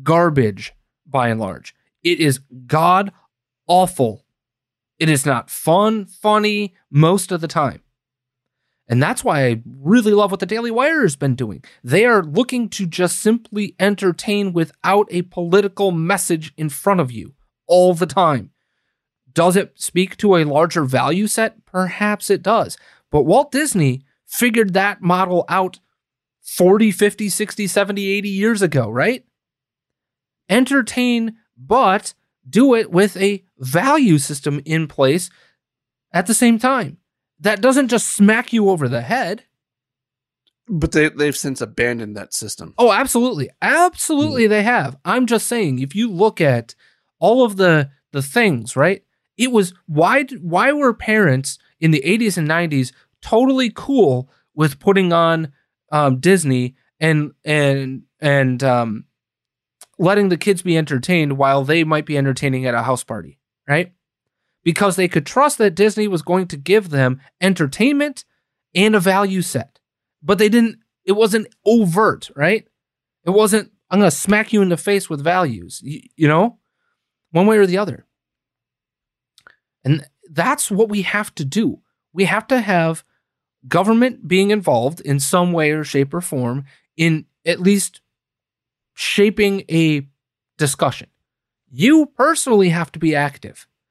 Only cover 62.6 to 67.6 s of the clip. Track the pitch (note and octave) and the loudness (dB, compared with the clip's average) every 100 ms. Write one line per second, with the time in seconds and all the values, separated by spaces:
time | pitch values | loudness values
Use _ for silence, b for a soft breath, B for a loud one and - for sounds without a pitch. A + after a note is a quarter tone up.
62.6 | C3 A#2+ A#2 B2+ - G#2+ - _ _ _ | -2 -2 -2 -4 -6 -12 -14 _ _ _
63.6 | - D3+ F3+ _ _ _ _ _ _ _ | -2 -2 -2 _ _ _ _ _ _ _
64.6 | E3+ E3 G3+ F3+ F3 E3 C#3 B3+ C#4+ - | -4 0 0 0 0 -2 -2 0 0 2
65.6 | G#3 E3 G#3+ G#3+ G#3 F3 E3 F3+ F3 D3+ | 0 2 0 0 -2 -4 -2 -2 -2 -8
66.6 | C#3 G#3+ F#3 C#3+ B2+ C3 b _ F#3+ F3+ | 0 0 2 0 0 -2 b _ -2 0